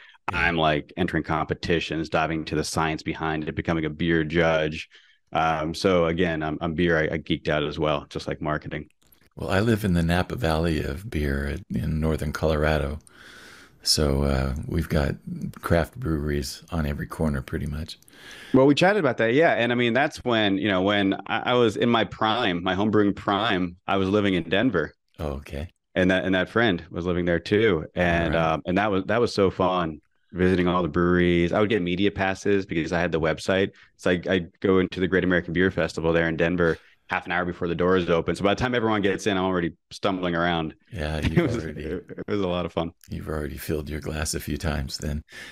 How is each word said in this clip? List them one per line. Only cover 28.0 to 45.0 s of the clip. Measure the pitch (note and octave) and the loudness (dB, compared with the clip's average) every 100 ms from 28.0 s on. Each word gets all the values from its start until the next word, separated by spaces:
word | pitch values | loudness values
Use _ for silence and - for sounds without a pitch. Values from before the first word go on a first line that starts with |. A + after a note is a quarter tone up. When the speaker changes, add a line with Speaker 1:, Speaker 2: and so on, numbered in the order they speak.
| F2 E2+ E2 D#2+ | 0 2 0 2
Speaker 1:
All | |
right. | D#2+ | 2
Speaker 2:
um, | D#2+ D#2+ | 0 0
and | F2+ | 0
that | G#2+ | 0
was, | F#2+ F#2+ | 0 0
that | A2 | 0
was | A2+ | 0
so | - F#2+ | 2 2
fun | - F#2 F2+ E2 D2+ _ _ _ | 2 0 0 -2 -6 _ _ _
visiting | F2 F2+ F#2 F2+ | 0 2 4 4
all | F2+ | 2
the | E2+ | 0
breweries. | D#2 F2 F2+ F2 F2 E2+ | 2 4 4 4 4 2
I | G2+ | 2
would | G#2 | 2
get | A2 | 2
media | F2 F2 G2+ | 0 0 0
passes | G2 F#2+ F#2+ - G2+ F#2+ | 0 -2 0 0 0 0
because | - D#2+ | -4 -2
I | E2+ | 0
had | F2 | 0
the | E2 | 0
website. | D#2 D2+ - F#2+ G2 - - _ | 0 -2 0 2 0 -4 -20 _
So | F#2+ | -2
I, | F2+ - | 0 0
I'd | F#2+ F2 - | -2 -2 -4
go | G2+ F#2+ | 2 4
into | F#2 - | 2 0
the | F#2 | 0
Great | F2+ | 2
American | F2+ F2 E2+ | 2 2 0
Beer | E2+ F#2 | 0 0
Festival | F2+ E2 - D#2+ | 0 -4 -2 0
there | E2 E2 | 2 0
in | D#2 | 0
Denver | E2 F2 E2+ D#2 - _ - | 0 2 0 0 -6 _ -6
half | F#2 F#2 | -6 -2
an | |
hour | F2+ F2+ | -4 -4
before | F2 F2+ | -4 -4
the | D#2+ | 0
doors | F2+ F#2 E2+ | 2 2 2
open. | E2+ E2 E2+ | 2 0 0
So | |
by | F#2+ G2+ | 0 0
the | |
time | B2+ | 0
everyone | B2 A2 G#2+ | 0 0 2
gets | G2 F#2+ A2 | 2 0 0
in, | F#2+ | 0
I'm | |
already | F#2 F#2 E2 - _ | 0 0 -2 -4 _
stumbling | - G#2+ F#2+ F2+ E2+ | -6 -4 -2 -2 0
around. | E2+ E2+ D#2+ - _ | 0 0 -4 -8 _
Speaker 1:
Yeah, | - D2+ D#2 | -8 -4 -2
Speaker 2:
<laughs> | |
It | D#2 | 0
Speaker 1:
you've | E2 E3 | 2 0
Speaker 2:
was, | A2+ | -2
Speaker 1:
already, | D#2+ D2+ | -6 -8
Speaker 2:
it, | D2+ F2 - | -8 -8 -10
it | - - | -12 -6
was | G#2 | -4
a | F#2 | -2
lot | F2 E2+ | -2 -4
of | |
fun. | - E2 - - | -4 -4 -6 -14
Speaker 1:
you've | E2+ E2+ | -10 -6
already | D#2 D2 C#2+ | -6 -6 -8
filled | - D#2 C#2 | -6 -6 -4
your | D2+ | -8
glass | C#2+ D#2 D#2 | -6 -6 -4
a | E2 | -6
few | - C#2+ | -6 -6
times | D#2 D2 C2+ | -4 -4 -6
then. | - | -8